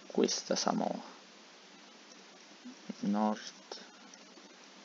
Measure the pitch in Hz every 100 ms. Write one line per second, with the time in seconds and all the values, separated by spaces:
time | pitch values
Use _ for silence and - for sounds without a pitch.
0 | - - - - - - - 50 50 -
1 | - - - - - - - - - -
2 | - - - - - - - - - -
3 | 101 104 107 107 - - - - - -
4 | - - - - - - - -